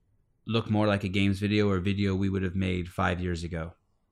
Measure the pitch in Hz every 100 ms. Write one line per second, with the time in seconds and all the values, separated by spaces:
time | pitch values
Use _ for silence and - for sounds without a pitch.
0 | _ _ _ _ 110 113 110 104 107 98
1 | 101 98 98 95 104 104 101 92 98 101
2 | 98 95 98 95 92 95 92 90 87 -
3 | 92 87 90 85 85 82 82 - _ _
4 | _